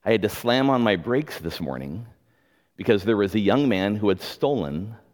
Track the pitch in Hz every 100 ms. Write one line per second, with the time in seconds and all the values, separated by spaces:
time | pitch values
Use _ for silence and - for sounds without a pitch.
0 | - 110 104 - 120 123 139 127 113 95
1 | 92 131 151 - 82 - 76 65 67 87
2 | 117 _ _ _ _ _ _ - 98 104
3 | 98 107 98 110 98 123 143 95 98 104
4 | 101 95 - - 143 135 73 76 104 113
5 | _